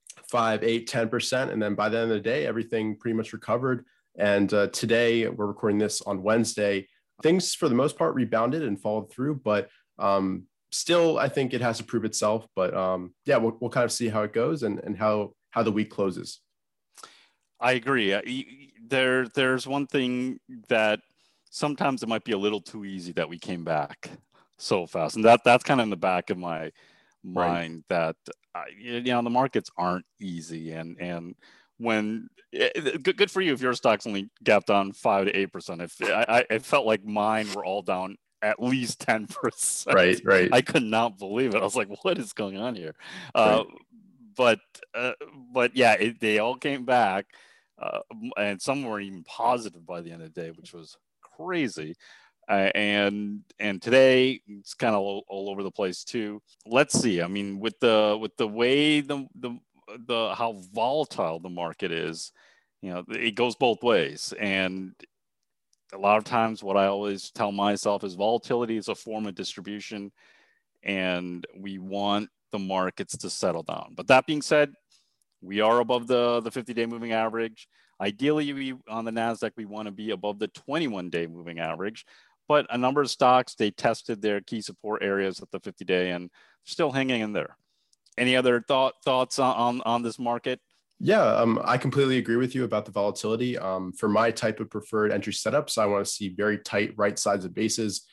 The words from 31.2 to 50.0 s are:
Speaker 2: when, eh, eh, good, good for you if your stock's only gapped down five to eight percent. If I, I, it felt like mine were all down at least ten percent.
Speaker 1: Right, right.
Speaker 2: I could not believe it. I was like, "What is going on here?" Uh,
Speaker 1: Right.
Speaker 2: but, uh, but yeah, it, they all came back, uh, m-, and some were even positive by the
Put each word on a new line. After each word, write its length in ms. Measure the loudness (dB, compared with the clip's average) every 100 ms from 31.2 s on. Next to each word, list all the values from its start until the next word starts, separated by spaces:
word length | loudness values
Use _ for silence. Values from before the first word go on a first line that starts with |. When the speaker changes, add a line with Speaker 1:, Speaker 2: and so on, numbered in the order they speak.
| -10 -16 _ _ _ -6
Speaker 2:
when, 520 | 0 0 0 -4 -10 _ _
eh, 160 | 0 0
eh, 240 | 0 -4 -2
good, 140 | -2 0
good 120 | 0
for 120 | 0
you 100 | 0
if 80 | 0
your 140 | 0
stock's 340 | 2 2 2 0
only 220 | -6 -6 _
gapped 260 | 2 2 4
down 260 | 2 2
five 320 | -2 2 2 2
to 120 | 0
eight 140 | -2
percent. 300 | -6 -10 -10
If 200 | -10 -6
I, 240 | -2 0 2
I, 200 | 2 2
it 140 | -2
felt 220 | 0 2 2
like 180 | 0
mine 440 | 0 0 2 0 -2
were 120 | -6 -4
all 160 | -4
down 340 | -2 -4 -4 -10 _ _
at 220 | -2 0
least 380 | 0 -2 -2 -4
ten 260 | -2 -2 -2
percent. 640 | -6 -6 -4 -4 -4 2
Speaker 1:
Right, 280 | 4 6 4
right. 260 | 4 6 6
Speaker 2:
I 80 | 4
could 220 | 4 0
not 360 | 2 0 0 -4
believe 340 | -6 -2 0
it. 60 | 0
I 60 | 0
was 100 | 0
like, 140 | -2 -2
"What 140 | -2 -2
is 140 | -4
going 240 | -6 -6 -6
on 200 | -6 -6
here?" 200 | -10 -14 -16 -16 -2 4
Uh, 300 | 6 4 0
Speaker 1:
Right. 80 | -10 _ -20 -20 _ -8 2
Speaker 2:
but, 220 | 4 4 _ -20 -14 -6
uh, 160 | -6 -6 -14 -20 -4
but 220 | 0 2 6
yeah, 200 | 6 6
it, 260 | 2 0
they 180 | 0 2
all 160 | 0 -2
came 300 | -4 -4 2
back, 400 | 4 4 0 -6 -14 -20 _ _ -10
uh, 220 | -8 -8 -10
m-, 220 | -12 -8 -4
and 240 | -4 -4
some 220 | -4 -4
were 180 | -4 -6
even 240 | -8 -12 -12
positive 600 | -2 0 0 -2 -12 -12
by 140 |
the 140 | -12